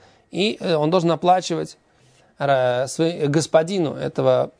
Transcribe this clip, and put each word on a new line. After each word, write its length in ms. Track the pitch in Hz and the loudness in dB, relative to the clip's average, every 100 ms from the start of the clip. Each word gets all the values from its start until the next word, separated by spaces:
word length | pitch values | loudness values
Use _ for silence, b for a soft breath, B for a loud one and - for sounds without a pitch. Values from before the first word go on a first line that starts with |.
| b b b | b b b
и, 260 | - 208 - | -4 -4 -2
э, 160 | 185 160 | -2 0
он 140 | 151 | 2
должен 200 | 185 170 | 2 0
оплачивать 680 | 156 175 185 - 160 156 - b b b b b _ | 0 2 2 0 -6 -6 -12 b b b b b _
ра-, 480 | 143 135 127 123 135 | 0 2 2 0 -4
свой-, 380 | - 165 175 147 | -2 -2 0 0
господину 680 | 151 151 160 165 196 151 | 0 2 0 2 -2 -2
этого 580 | 127 139 143 131 127 131 _ | -4 -6 0 2 2 0 _